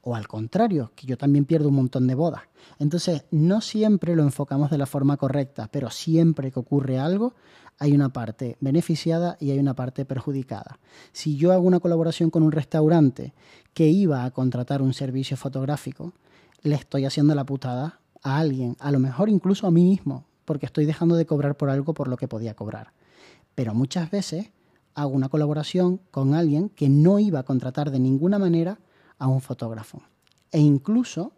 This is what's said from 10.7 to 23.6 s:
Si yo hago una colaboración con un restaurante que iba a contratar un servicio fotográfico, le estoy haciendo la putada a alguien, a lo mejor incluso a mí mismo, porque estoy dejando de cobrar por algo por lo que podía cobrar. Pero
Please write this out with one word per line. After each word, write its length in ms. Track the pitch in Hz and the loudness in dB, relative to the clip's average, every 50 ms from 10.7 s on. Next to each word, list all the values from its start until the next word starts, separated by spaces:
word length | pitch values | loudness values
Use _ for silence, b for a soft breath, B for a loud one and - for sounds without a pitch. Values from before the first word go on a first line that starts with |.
| - - B B B B B B B | -20 -20 B B B B B B B
Si 240 | - - 160 147 135 | -8 -4 -4 -2 2
yo 160 | 156 175 185 | 4 4 4
hago 120 | 185 175 | 4 4
una 140 | 185 180 175 | 4 4 4
colaboración 500 | 175 185 170 165 165 165 160 - 170 165 | 2 2 0 2 0 0 0 0 0 2
con 140 | 160 165 156 | 4 4 4
un 80 | 156 | 4
restaurante 840 | 151 151 139 _ - 160 156 156 175 170 151 131 131 - 131 135 _ b b b b b b b _ | 2 0 -4 _ 0 2 4 4 6 6 6 4 2 0 -14 -14 _ b b b b b b b _
que 140 | - 165 156 | 2 4 4
iba 380 | 160 196 202 175 147 131 123 | 4 4 4 2 2 0 -2
a 60 | 127 | -4
contratar 500 | 127 - 131 131 123 123 123 - 143 139 | -4 -2 -2 0 0 -2 -4 -2 -2 0
un 120 | 135 135 131 | 0 0 0
servicio 440 | - 143 131 127 131 135 - 143 131 | -2 -6 -6 -4 -4 -4 -4 -6 -6
fotográfico, 760 | - 139 131 135 135 131 147 143 - 131 131 _ 147 170 - b b b b b b b b b | -6 -8 -6 -4 -4 -4 -4 -6 -6 -12 -12 _ -14 -16 -16 b b b b b b b b b
le 140 | _ 151 147 | _ -2 -2
estoy 300 | 143 - _ - 139 135 | -2 -2 _ -4 -2 -2
haciendo 280 | 139 - - 147 147 151 | -2 0 2 4 4 4
la 120 | 143 139 | 2 -2
putada 540 | 135 139 135 - 131 123 123 139 160 - _ _ _ _ - | -4 -8 -8 -6 -6 -6 -6 -6 -8 -10 _ _ _ _ -12
a 160 | _ 139 135 147 | _ -4 -2 0
alguien, 380 | 160 156 135 131 127 120 120 _ | 0 0 -2 -2 -4 -6 -6 _
a 120 | - 143 | -4 -2
lo 80 | 143 135 | 0 0
mejor 300 | 127 135 123 131 190 220 | 0 -2 0 -2 0 2
incluso 380 | 214 185 - 180 196 196 - 185 | 2 0 2 0 -2 0 0 2
a 40 | |
mí 120 | 170 170 180 | 4 4 6
mismo, 400 | 180 196 190 - - 135 127 - _ _ _ _ | 4 4 2 -2 -6 -8 -8 -12 _ _ _ _
porque 200 | - 156 143 - | -6 -6 -6 -6
estoy 200 | 131 _ - 151 | -6 _ -2 -2
dejando 300 | 147 156 - 175 170 170 | -2 -2 0 0 2 2
de 100 | 165 165 | 2 0
cobrar 300 | 160 156 143 143 143 143 | 0 0 -2 0 -2 -2
por 140 | - 151 139 | -2 -2 -2
algo 240 | 135 139 139 156 160 | -2 -2 -2 -4 -6
por 160 | - 143 127 | -6 -4 -6
lo 80 | 123 120 | -6 -6
que 100 | - 127 | -6 -8
podía 280 | - 110 113 113 107 | -8 -8 -8 -8 -10
cobrar. 360 | _ 104 107 - 107 107 _ _ b b b b b b b b b b b _ | _ -12 -12 -10 -12 -14 _ _ b b b b b b b b b b b _
Pero 180 | - | -6